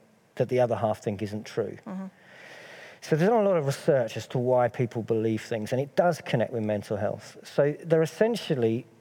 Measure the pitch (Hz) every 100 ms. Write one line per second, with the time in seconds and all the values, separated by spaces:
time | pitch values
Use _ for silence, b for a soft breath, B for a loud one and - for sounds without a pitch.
0 | _ _ _ - 120 123 123 104 107 107
1 | - 98 104 107 - - 101 - - 190
2 | 190 _ B B B B B B B B
3 | - 151 185 233 202 175 139 135 - 139
4 | 113 113 - 131 123 123 123 - 123 120
5 | 101 113 113 107 - 117 107 127 139 -
6 | 175 160 - 127 107 120 107 104 - 104
7 | 104 107 - - - - 147 147 165 160
8 | 160 - 220 233 - 139 113 117 - -